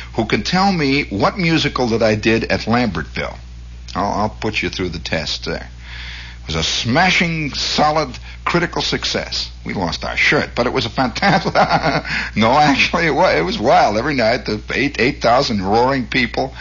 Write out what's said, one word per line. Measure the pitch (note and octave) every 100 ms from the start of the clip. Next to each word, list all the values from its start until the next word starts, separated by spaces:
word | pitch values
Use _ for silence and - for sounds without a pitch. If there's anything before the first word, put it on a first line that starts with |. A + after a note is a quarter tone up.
| -
who | - A2
can | A#2+
tell | - F3+ G3+
me | F3 C#3 C#3+
what | - G2+ D3+ G#3
musical | E3 D#3+ C#3+ - A#2+
that | A2
I | A2
did | G#2+ A2 A2+
at | - F2+ -
Lambertville. | A#2 A#2 E2+ C#2+ - C2+ - - - - - -
I'll, | F2+ G2
I'll | G2 G#2+
put | - A2 G#2
you | F2+
through | F#2 F2+
the | E2+
test | - E2 D2+ - E2
there. | D#2+ - - - - - - - -
It | -
was | D#2+
a |
smashing, | D#2 - A2+ D3 F#3 - E3+ D#3+ C#3+
solid, | - - - D3+ D#3 C#3 - - -
critical | - F3 E3+ D3
success. | - C3 - G2 - - - -
We | -
lost | G#2 E2+ D#2
our | C2+ A#1
shirt, | - D3+ D#2+ -
but | A#2+
it |
was | B2+ A2
a |
fantastic. | - B2 - G3 - -
<laughs> | - - D3+ C#3 D3 - - -
No, | G#2 A2+
actually, | C#3+ D3+ B2+ - F3 E3
it |
was, | C#3 F#3 D3
it |
was | - A2
wild. | A2+ F3 C3 G#2
Every | C#3+
night, | C3+ A2 B2 -
the | G#2+ -
eight, | D#2+ C#3+ -
eight | B2 -
thousand | A#2 B2+ C#3+ G#2
roaring | F#2+ A2+ B2+ C3+ A2
people, | C3+ A#2+ - C3 -